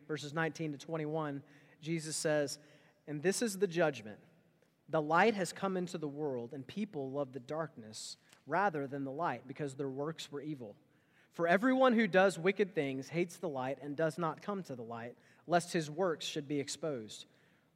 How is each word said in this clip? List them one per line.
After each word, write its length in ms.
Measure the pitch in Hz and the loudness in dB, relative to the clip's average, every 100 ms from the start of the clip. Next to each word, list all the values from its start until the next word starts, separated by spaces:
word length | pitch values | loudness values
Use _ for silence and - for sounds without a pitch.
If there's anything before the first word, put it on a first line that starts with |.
| - | -8
verses 260 | 151 143 | -8 -4
nineteen 380 | 156 160 147 160 | -2 -2 -2 -6
to 60 | 143 | -6
twenty-one, 640 | - 160 151 160 151 139 - - - - | -6 -6 -4 -4 -4 -6 -12 -20 -20 -10
Jesus 340 | 151 165 156 151 | -4 -4 -2 -2
says, 440 | 160 151 139 - - - _ _ - | 2 2 2 -4 -16 -20 _ _ -10
"And 160 | 147 | -2
this 180 | 165 196 | 0 2
is 160 | 240 190 | 0 0
the 100 | 196 | 0
judgment. 520 | 165 160 127 107 95 - _ _ _ _ _ - | 4 2 2 -8 -16 -20 _ _ _ _ _ -2
The 140 | 160 | 0
light 320 | 151 165 214 | 4 6 6
has 180 | 208 175 | 4 -2
come 240 | - 196 185 | -2 -2 -2
into 220 | 180 175 | -4 -4
the 100 | 151 | -6
world, 460 | 143 151 127 120 | -4 -4 -4 -6
and 120 | 143 127 | -10 -10
people 440 | 196 214 151 135 | -6 -6 -4 -4
love 240 | 139 139 | -4 -4
the 60 | 131 | -6
darkness 760 | 120 151 156 123 107 110 - - _ - - | -6 -4 -4 -8 -16 -12 -12 -14 _ -18 -2
rather 400 | 165 202 156 139 | 2 2 2 -2
than 180 | 139 | -4
the 80 | 135 | -4
light, 360 | 139 170 120 131 | -2 -2 -2 -8
because 280 | 139 147 131 | -6 -6 -4
their 140 | 139 | -4
works 420 | 131 147 160 - | -4 -6 -6 -10
were 100 | 143 | -10
evil. 340 | 147 143 110 - _ _ _ _ _ | -8 -8 -10 -16 _ _ _ _ _
For 140 | - 170 | 0 4
everyone 460 | 185 254 262 262 | 6 6 6 8
who 140 | 226 214 | 8 6
does 320 | 185 196 160 | 8 6 6
wicked 340 | 170 202 196 | 2 2 2
things 360 | 160 139 135 131 | 0 0 -2 -2
hates 280 | 165 175 - | -2 -2 -4
the 120 | 180 | -4
light 280 | 135 127 135 | -2 -2 -4
and 140 | 143 143 | -4 0
does 220 | 160 151 | 0 0
not 240 | 165 131 | -2 -2
come 220 | - 202 | -4 -6
to 120 | 175 127 | -6 -8
the 80 | |
light, 320 | 113 117 120 - _ _ - | -8 -8 -10 -12 _ _ 2
lest 280 | 170 170 | 2 4
his 180 | 175 151 | -2 -2
works 340 | 151 190 156 - | 0 0 0 -4
should 220 | 160 143 | -6 -2
be 120 | 147 | -4
exposed. 640 | 139 - 165 131 107 - - _ _ _ _ | -4 -6 -6 -6 -8 -14 -18 _ _ _ _